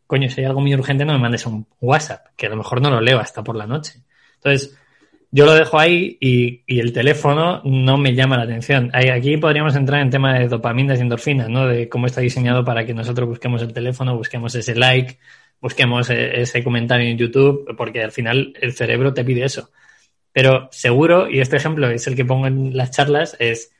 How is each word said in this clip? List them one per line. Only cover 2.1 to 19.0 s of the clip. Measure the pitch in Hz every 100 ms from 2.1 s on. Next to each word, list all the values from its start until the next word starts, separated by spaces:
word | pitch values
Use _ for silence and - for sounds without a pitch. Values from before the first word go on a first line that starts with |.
| - _ -
que | 107
a |
lo | 110
mejor | - 123
no | 143
lo | 120
leo | 117 127
hasta | 104 -
por | 107 113
la | 107
noche. | 151 - - _ _ _ _
Entonces, | 143 139 - - _ _ _ _ _
yo | 135 147
lo |
dejo | 156 156 151
ahí | 170 175 190 -
y, | 131 123 120 123 -
y | 123
el | 120
teléfono | 120 131 151 143 147 170 185
no | 139 131 131 139
me | 139
llama | 123 131 127
la |
atención. | 117 117 120 139 120
Ahí, | 127 127
aquí | 123 135 151
podríamos | 156 147 151 139
entrar | 131 143
en | 131
tema | 135 135 127
de | 120
dopaminas | 117 117 120 139 127
y |
endorfinas, | 123 117 151 135 113
¿no? | 123 131
De | 120 117
cómo | 123 123
está | 127
diseñado | 123 127 123 127
para | 123 117
que | 113
nosotros | 113 117 123 120
busquemos | 120 127 117
el | 117
teléfono, | 117 123 127 127 120
busquemos | 110 120 117
ese | 120 113
like, | 117 127 131 127 - _ - _ _
busquemos | 127 - 123 120 120
e-, | 120 120 123
ese | 123 123
comentario | 127 120 120 123 120
en | 117
YouTube, | 117 135 139 139 - 110
porque | 113 117
al | 110
final | 123 113 131 135 -
el | 127
cerebro | - 117 120